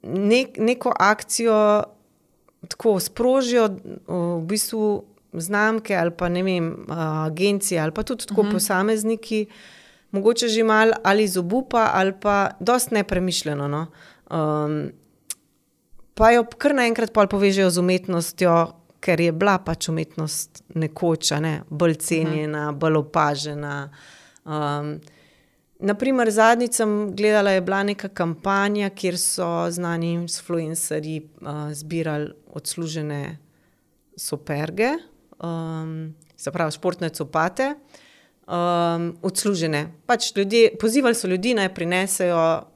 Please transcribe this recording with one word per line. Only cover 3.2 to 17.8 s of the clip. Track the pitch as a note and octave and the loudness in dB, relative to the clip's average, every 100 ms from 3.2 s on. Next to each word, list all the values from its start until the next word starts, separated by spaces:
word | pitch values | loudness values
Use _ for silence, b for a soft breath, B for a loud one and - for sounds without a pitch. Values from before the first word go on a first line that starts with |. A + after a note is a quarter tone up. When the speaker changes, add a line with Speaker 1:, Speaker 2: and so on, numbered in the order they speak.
| A#3+ C4+ B3 A#3+ A3 F#3+ F#3 - | 2 2 2 2 2 -2 -12 -16
Speaker 1:
o, | - F3+ E3+ F3 | -8 -4 -2 -4
v | |
bistvu | E3 G#3 - A3+ G#3+ G3+ - _ _ | -2 -4 -2 -2 0 -2 -6 _ _
znamke | E3+ E3 G#3 G#3+ A3 G#3+ | -10 -4 0 2 0 -2
ali | F#3+ E3+ | 0 0
pa, | E3+ F3+ | 0 -2
ne | F3 | 0
vem, | F#3+ F3+ E3 - | 0 0 -2 -6
eh, | - D#3+ D#3+ D#3 | -10 -6 -4 -2
agencije | D#3 D#3+ G3 G3+ - F3 | -4 0 0 0 -2 -2
ali | D#3 | -2
pa | D#3+ | -4
tudi | G3+ B3 - | -6 -8 -4
tako | G#3 | 0
Speaker 2:
Mhm. | G#3 | 2
Speaker 1:
posamezniki, | F#3 F#3+ F#3+ G3+ A3 G#3+ A3 A3 A3 G#3 B B B B B B | 0 0 0 2 0 -2 -4 -4 -4 -4 B B B B B B
mogoče | G3 G3+ A#3 A#3+ | 0 2 2 0
že | A3 | 2
malo | A3+ G#3+ A3 - | 4 6 6 4
ali | - G3+ | 2 4
iz | G#3+ F#3 | 2 0
obupa | F3 A#3 B3+ A#3+ A3 | 0 -2 0 2 4
ali | F#3+ F#3+ | 4 2
pa | F#3+ G#3 G3+ G3 - | 0 0 2 0 -2
dosti | F#3 B3 B3 | 0 0 2
nepremišljeno, | G#3+ G3+ F3+ F#3 E3 D#3 C#3+ C#3+ | -2 0 -2 -2 -2 -4 -4 -2
no. | D3 D#3+ B B B _ | -4 -6 B B B _
Em, | D#3+ D3+ D3+ D3+ D3+ C#3+ - _ _ _ - _ _ _ _ _ - - | -4 -2 -2 -2 -4 -6 -10 _ _ _ -16 _ _ _ _ _ -20 -20
pa | - A3 | 4 6
jo | A#3+ A#3 | 6 2
kar | - C#4+ | 0 0
naenkrat | C#4+ A#3+ A3+ A3+ | 2 2 2 0
pol | A3 G3 | 4 4
povežejo | G3+ G3+ F#3+ F#3+ | 4 2 4 2
z | |
umetnostjo, | F3 | 4